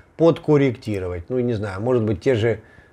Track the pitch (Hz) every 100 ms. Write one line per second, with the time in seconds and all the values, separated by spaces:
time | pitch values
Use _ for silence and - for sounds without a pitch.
0 | - - 170 156 - 147 139 110 - 101
1 | 92 90 - 127 120 110 104 95 117 127
2 | 107 98 135 120 113 107 - - -